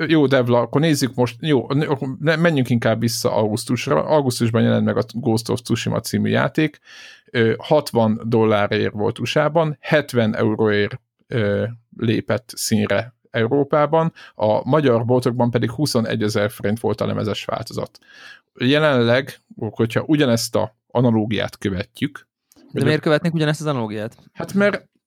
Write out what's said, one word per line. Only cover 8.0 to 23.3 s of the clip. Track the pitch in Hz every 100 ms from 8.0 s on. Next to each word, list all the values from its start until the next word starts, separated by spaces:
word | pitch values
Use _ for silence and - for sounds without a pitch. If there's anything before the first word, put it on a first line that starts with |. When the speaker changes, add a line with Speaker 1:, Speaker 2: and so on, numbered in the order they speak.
| 110 110 113
Speaker 1:
dollárért | 117 110 104 101 107 104
volt | 104 104 113
U | 117
S | 156
A-ban, | 151 156 156 143
hetven | - 156 143 123 110 -
euróért, | 110 107 110 104 101 - _ _ -
ö, | 123 104 101 107 117 _ -
lépett | 117 110 - 107 - -
színre | - 107 104 98 117 _ _
Európában, | 120 113 143 143 156 147 160 165 - - -
a | 107 107 -
magyar | 151 139 117 117
boltokban | 127 127 123 120
pedig | 120 117
huszonegyezer | 117 147 123 113 113 107 110 104
forint | - 101 110
volt | 107 107
a | 107
lemezes | 104 104 101 -
változat. | - 120 - - - _ - - - _
Jelenleg, | - 123 147 156 131 117 123 139 - _ -
hogyha | 110 - 113 -
ugyanezt | - 151 139 117 - 104
a | 104 _ _
analógiát | 117 123 110 107 98 101 -
követjük, | 98 92 - - 98 - - _ _ _
Speaker 2:
De | _
Speaker 1:
ugye | -
Speaker 2:
miért | 139 151
követnénk | - 151 170